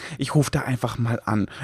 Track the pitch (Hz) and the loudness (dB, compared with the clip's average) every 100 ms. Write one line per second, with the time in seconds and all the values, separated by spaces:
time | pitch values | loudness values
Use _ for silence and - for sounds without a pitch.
0 | - 151 139 156 135 147 - 127 120 117 | -6 -6 2 2 4 2 0 0 -2 0
1 | 117 117 - 107 95 - | 0 0 0 0 0 -4